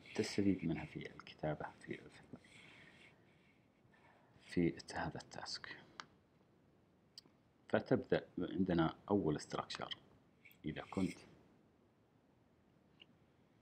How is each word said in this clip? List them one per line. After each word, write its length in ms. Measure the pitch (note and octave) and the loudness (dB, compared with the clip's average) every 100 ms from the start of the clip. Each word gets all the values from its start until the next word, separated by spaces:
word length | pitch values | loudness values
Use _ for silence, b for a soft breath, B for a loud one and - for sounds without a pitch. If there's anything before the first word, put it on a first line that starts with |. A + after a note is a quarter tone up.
| - | -4
تستفيد 500 | - G#2+ - G2 F2+ | -2 0 2 4 4
منها 200 | E2 D#2+ | 2 -2
في 260 | D2+ - - | -4 -8 -10
الكتابة 560 | - - - D#3 D3+ - - | -12 -16 -6 -4 -2 -6 -10
في، 200 | - - - - - - - B B B B B B B - - _ _ _ _ - - - - - - | -10 -10 -12 -20 -18 -20 -20 B B B B B B B -20 -20 _ _ _ _ -20 -20 -20 -20 -20 -20
في 340 | - - E2 - - | -4 2 4 2 -6
هذا 260 | - - - | -4 -4 -6
التاسك. 540 | - - - - - - - - - - _ _ _ - - - _ _ _ - - _ _ _ - | -10 -12 -8 -10 -10 -14 -16 -16 -16 -18 _ _ _ -20 -20 -20 _ _ _ -20 -20 _ _ _ 0
فتبدأ 600 | G#2+ - B2+ - E2 - - | 2 4 2 4 2 2 -4
عندنا 580 | F2 E2+ F#2 E2+ D#2+ - - | -2 2 4 6 4 0 2
أول 300 | G2+ D#2 D2 | 4 4 0
structure، 560 | - D#2 - - - - - - _ _ - - | -2 -4 -4 -4 -6 -10 -16 -20 _ _ -20 -12
إذا 180 | D#2 C#2 | -8 -8
كنت 360 | - - F#2 - - - - - _ _ _ _ _ _ _ _ _ _ _ _ _ - - _ _ _ _ _ | -6 -2 -2 -2 -16 -20 -20 -20 _ _ _ _ _ _ _ _ _ _ _ _ _ -20 -20 _ _ _ _ _